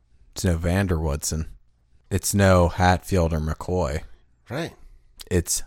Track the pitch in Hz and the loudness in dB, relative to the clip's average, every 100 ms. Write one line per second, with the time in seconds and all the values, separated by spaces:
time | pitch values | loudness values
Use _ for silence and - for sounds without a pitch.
0 | _ _ _ - 95 82 87 92 98 82 | _ _ _ -4 -2 0 0 0 0 -2
1 | 78 71 - 78 78 - _ _ _ _ | -2 -4 -4 -6 -8 -14 _ _ _ _
2 | _ 98 - 101 95 92 87 - 90 90 | _ -6 -2 2 6 6 4 4 2 2
3 | - 92 82 80 78 80 - 90 73 78 | 0 0 2 0 -2 -6 -4 -2 -2 -4
4 | - - _ _ - 127 165 - - - | -10 -16 _ _ -12 -10 -10 -12 -20 -20
5 | _ - - 90 - - | _ -20 -2 -2 0 -4